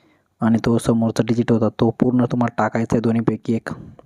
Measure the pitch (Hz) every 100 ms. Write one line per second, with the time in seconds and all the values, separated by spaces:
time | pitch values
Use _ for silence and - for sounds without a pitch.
0 | _ _ _ _ 113 113 120 117 - 117
1 | 113 - 113 117 117 113 110 - 117 -
2 | 127 123 123 123 117 - 107 117 113 123
3 | 113 113 113 110 - 113 - - - -